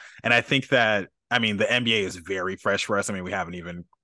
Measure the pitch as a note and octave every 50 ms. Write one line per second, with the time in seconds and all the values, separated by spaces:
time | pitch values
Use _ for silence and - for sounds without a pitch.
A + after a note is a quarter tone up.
0 | - - - - - A#2 A#2+ A#2 - - C#3+ C3+ - - C#3 B2 A2+ A2 G#2+ G2+
1 | F2+ - _ _ _ - A#2+ A#2+ A2+ G#2+ G#2 G2 G#2+ G#2 B2 B2 A#2+ A#2 A2+ G#2+
2 | F#2+ F#2 F2 F2 E2 F#2 G2 F#2 F2+ F#2 F#2+ - - G#2 G2 G2 - - G#2 G2+
3 | G2 - G2+ F#2 F2+ F2+ F2+ F#2 F2 F2 F2+ F2 E2+ F2 F2 F2 F2 _ _ _